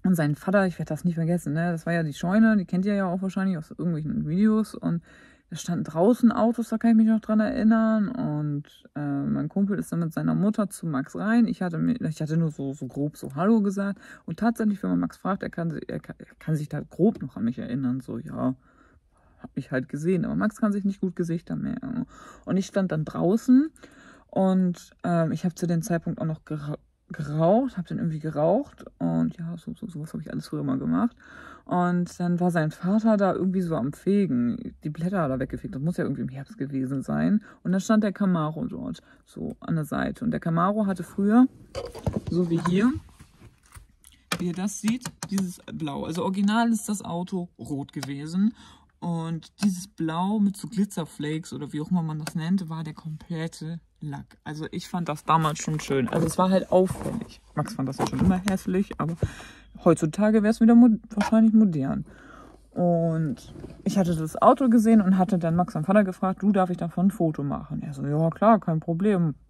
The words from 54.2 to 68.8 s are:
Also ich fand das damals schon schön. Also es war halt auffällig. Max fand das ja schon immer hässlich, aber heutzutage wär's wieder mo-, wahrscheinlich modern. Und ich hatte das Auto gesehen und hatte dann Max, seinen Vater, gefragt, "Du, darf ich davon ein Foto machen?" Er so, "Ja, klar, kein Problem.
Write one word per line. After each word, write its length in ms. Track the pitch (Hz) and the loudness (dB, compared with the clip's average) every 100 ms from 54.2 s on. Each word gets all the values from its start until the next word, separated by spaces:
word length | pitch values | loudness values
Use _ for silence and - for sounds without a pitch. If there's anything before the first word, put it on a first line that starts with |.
| - _ | -14 _
Also 240 | - 151 156 | -14 -10 -8
ich 160 | 180 - | -8 -6
fand 220 | 180 165 | -6 -4
das 160 | 151 - | -6 2
damals 340 | 160 156 151 | 4 4 -2
schon 200 | - 156 | -4 -4
schön. 280 | - 139 120 | -2 0 0
Also 180 | - 160 | 0 0
es 100 | - | 2
war 120 | 185 | 4
halt 220 | 190 - | 4 4
auffällig. 720 | 185 185 - - - - - _ - | 4 4 0 -6 -6 -10 -16 _ -6
Max 180 | - | -4
fand 160 | - 135 | -4 -6
das 80 | 135 | -2
ja 100 | - | -2
schon 120 | 131 | 2
immer 180 | 175 185 | 2 2
hässlich, 600 | 196 190 - 185 202 - | 0 -4 0 -2 -2 -4
aber 160 | 156 170 - - - - - - | -4 -2 -4 -6 -20 -20 -20 2
heutzutage 580 | - 160 160 170 214 220 | 4 4 2 2 4 4
wär's 180 | 208 226 | 4 6
wieder 140 | 226 | 8
mo-, 260 | 233 240 214 - | 10 10 6 -2
wahrscheinlich 440 | - - 220 220 | -2 2 6 8
modern. 520 | 214 214 156 131 139 147 - - - - - _ | 8 6 2 -2 -4 -8 -16 -20 -20 -20 -20 _
Und 840 | - 180 170 165 160 156 - - - - - | 0 2 2 2 0 -2 -4 -12 -18 -16 -8
ich 160 | 196 202 | -2 0
hatte 160 | 175 160 | 0 0
das 260 | 156 - | -4 4
Auto 280 | 208 262 262 | 6 6 6
gesehen 320 | 233 220 226 | 4 6 6
und 180 | 185 190 | 6 4
hatte 180 | 180 180 | 4 2
dann 180 | 165 170 | 2 0
Max, 180 | 180 | 0
seinen 120 | 160 151 | -2 4
Vater, 180 | 208 | 4
gefragt, 380 | 190 185 185 190 | 4 0 -4 0
"Du, 100 | 196 | 2
darf 200 | 196 180 | 2 2
ich 60 | 175 | -2
davon 300 | 175 - 190 | -4 0 0
ein 40 | |
Foto 320 | - 165 151 | 2 -2 0
machen?" 400 | 143 139 - - | -4 -6 -8 -10
Er 100 | - | -8
so, 100 | 135 | -8
"Ja, 260 | 139 147 165 | -4 0 0
klar, 280 | 160 208 214 | 2 4 4
kein 200 | - | 2
Problem. 560 | 160 | -2